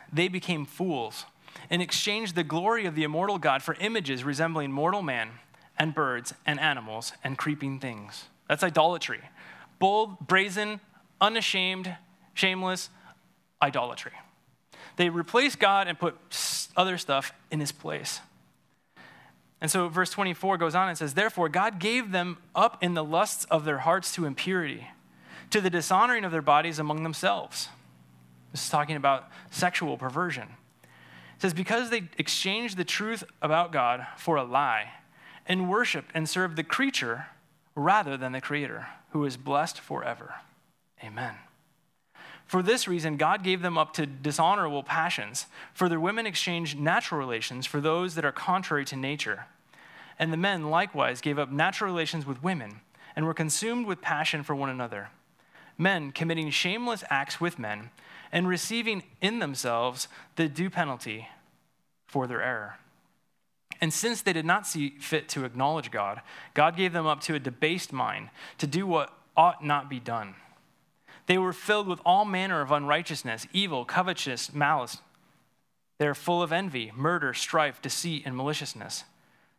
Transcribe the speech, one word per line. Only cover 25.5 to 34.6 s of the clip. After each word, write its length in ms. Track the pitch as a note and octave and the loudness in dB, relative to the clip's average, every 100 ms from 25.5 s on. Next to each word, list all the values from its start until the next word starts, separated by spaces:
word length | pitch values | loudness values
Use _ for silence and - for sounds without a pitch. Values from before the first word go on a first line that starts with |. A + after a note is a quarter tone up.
| G#3+ | 2
the 80 | F#3+ | 4
dishonoring 540 | E3+ - F#3+ A#3+ A#3+ | 2 4 6 6 4
of 80 | F#3+ | 0
their 100 | D#3+ | 0
bodies 360 | D3 D3 E3 D#3 | 6 6 4 -2
among 260 | D3+ D3+ | -2 -2
themselves." 640 | D#3+ D#3 F#3+ G3+ - - - - - - - - - - - | -2 0 0 0 -4 -8 -10 -12 -20 -20 -20 -20 -20 -20 -10
This 140 | C#3+ | -6
is 40 | - | 0
talking 280 | D3+ D3 D3+ | 0 0 2
about 340 | C#3 C3+ - - - | 2 2 -2 -20 -10
sexual 460 | - F3+ - D#3+ C3+ | 0 0 2 -2 -2
perversion. 600 | C3 C3+ F3 C3 G#2+ - _ _ | -4 -2 -2 -4 -10 -18 _ _
It 580 | - - - - - - | -20 -20 -20 -20 -20 -2
says, 140 | F#3+ | -2
"Because 340 | E3 F#3+ A#3 A#3+ | 0 0 0 2
they 220 | A3+ E3+ - | -2 -2 -2
exchanged 580 | D3+ - F#3+ G#3+ A#3 F#3 | 0 0 0 0 -2 -4
the 80 | |
truth 400 | E3 - G#3+ A3+ E3+ - | -2 -2 -2 -6 -8 -4
about 320 | D3+ D#3+ F3 | 2 4 4
God 340 | D#3 A#2+ B2 B2 - | 2 2 2 -4 -6
for 180 | - D3+ | 0 2
a 80 | |
lie 480 | B2 B2+ | 4 2